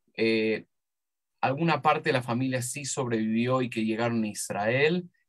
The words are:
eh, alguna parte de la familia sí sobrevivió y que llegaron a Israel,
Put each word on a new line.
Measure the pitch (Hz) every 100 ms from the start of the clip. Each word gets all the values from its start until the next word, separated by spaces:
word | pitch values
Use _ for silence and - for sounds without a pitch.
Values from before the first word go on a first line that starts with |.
| _ -
eh, | 113 113 110 107 - _ _ _ _ _ _ _
alguna | 127 139 165 147
parte | 151 139 156
de |
la | 131
familia | 120 117 131 127
sí | 123 147
sobrevivió | 135 - 123 113 110 113 123 131
y | 123
que | 113
llegaron | 110 110 120 117
a | 107
Israel, | 98 - 101 107 131 151 180 175 _